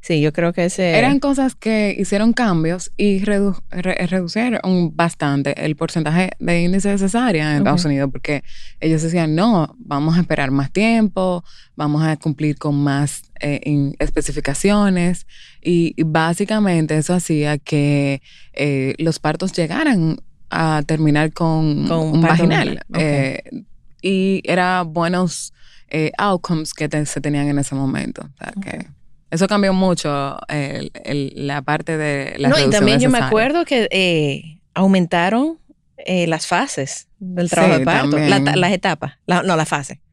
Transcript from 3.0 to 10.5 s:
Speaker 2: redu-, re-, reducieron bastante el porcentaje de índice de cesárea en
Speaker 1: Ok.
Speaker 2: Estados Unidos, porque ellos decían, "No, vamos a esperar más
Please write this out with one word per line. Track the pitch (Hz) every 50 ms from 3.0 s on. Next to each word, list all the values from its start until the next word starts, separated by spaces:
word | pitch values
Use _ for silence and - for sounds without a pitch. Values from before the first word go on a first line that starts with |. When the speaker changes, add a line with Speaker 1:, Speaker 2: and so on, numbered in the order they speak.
| 202 208 196 190 196
Speaker 2:
redu-, | 214 208 196 202 202 190 - - -
re-, | - 180 175 185 180 - 175 170
reducieron | 180 185 180 170 - 208 233 254 233 - - 185 185 180 175 160 151
bastante | 156 170 170 - - 156 147 139 139 139 147 143 - 160
el | 156 151
porcentaje | - 165 160 - 170 156 151 156 175 185 185 - -
de | - 175 175 170 175
índice | 180 185 196 190 202
de | 202 196
cesárea | 196 190 185 233 254 247 190 156 151 151
en | 151 147
Speaker 1:
Ok. |
Speaker 2:
Estados | - - 143 175 175
Unidos, | 151 143 139 139 139
porque | - - - - 147 139 - - - - - - - -
ellos | - 160 160 156 156
decían, | 165 170 180 165 156 151
"No, | 160 190 240 233 180 156 - - -
vamos | - - 143 139 147 160 165 175
a |
esperar | 170 - 160 151 143
más | 131